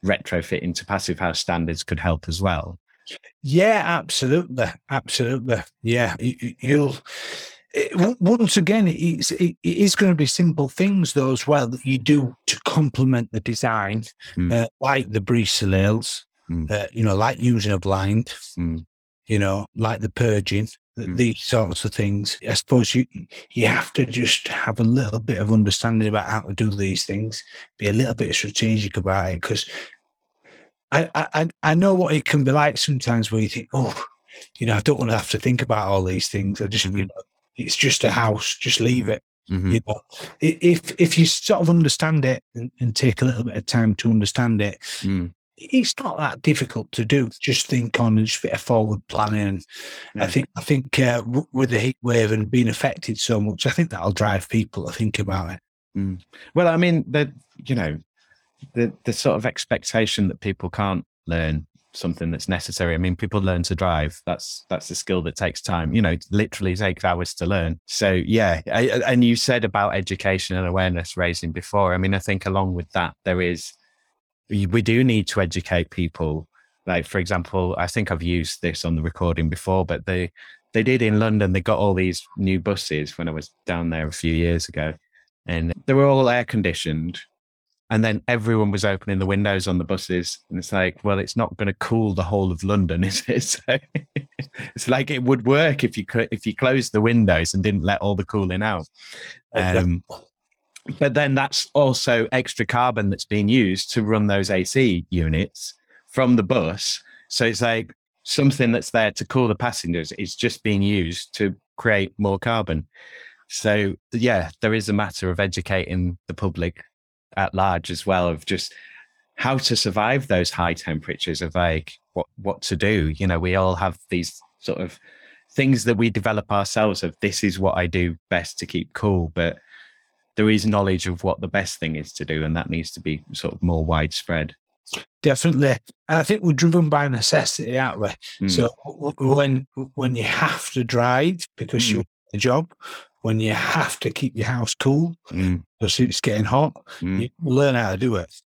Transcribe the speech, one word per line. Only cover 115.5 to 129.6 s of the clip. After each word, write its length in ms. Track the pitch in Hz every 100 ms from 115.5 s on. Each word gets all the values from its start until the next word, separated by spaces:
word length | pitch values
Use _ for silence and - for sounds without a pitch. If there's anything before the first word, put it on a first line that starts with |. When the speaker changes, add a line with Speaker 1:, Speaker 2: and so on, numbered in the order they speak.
| 90 - 95 - 92 90 87 -
Speaker 1:
the 60 | 82
public 480 | 98 85 87 - - _ _ _ _ -
at 160 | 95
large 380 | 95 95 87 78
as 160 | 87 -
well, 200 | 95 87
of 160 | 78 -
just 280 | 92 - - - - - _ _ -
how 240 | 127 135
to 160 | - 117
survive 520 | 107 95 107 135 139
those 220 | 92 87
high 240 | - 87
temperatures, 720 | 85 - 78 - - - 78
of, 100 | 85
like, 400 | 87 87 80 78 - _
what, 120 | - - -
what 200 | 101 -
to 120 | - 90
do. 380 | 101 107 78 78
You 120 | 95
know, 120 | 85
we 160 | 90 95
all 200 | 92 90
have 240 | 98 87 _
these 320 | 92 82 - _ _
sort 220 | - -
of 200 | 90 - - - - - _
things 320 | - 135 127
that 120 | 107 107
we 140 | 117
develop 420 | 104 107 104 -
ourselves 520 | 101 98 - 107 95
of, 120 | 87 -
"This 220 | 101 90
is 160 | 104 90
what 180 | 95 -
I 80 | 90
do 300 | 90 87 80 _
best 260 | 87 82 -
to 60 | 82
keep 280 | - -
cool," 380 | - 107 95 80 82
but 240 | 82 -